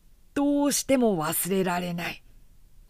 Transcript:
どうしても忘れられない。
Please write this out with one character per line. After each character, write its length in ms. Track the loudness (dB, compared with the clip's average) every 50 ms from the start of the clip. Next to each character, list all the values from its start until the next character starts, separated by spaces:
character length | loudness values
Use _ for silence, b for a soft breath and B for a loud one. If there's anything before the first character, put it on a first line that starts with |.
| _ -20 -20 -20 -20 -8 -4
ど 300 | 0 0 2 2 2 2
う 80 | 2
し 120 | 0 0 0
て 140 | 2 2 4
も 240 | 4 4 2 2 0
忘 260 | -2 -2 -4 -2 0
れ 140 | 0 0 0
ら 160 | 0 -2 -2
れ 140 | -4 -4 -6
な 160 | -6 -6 -8
い。 120 | -10 -12 -16 -20 -20 -20 -20 -20 -20 -20 -20 -20 -20 -20 -14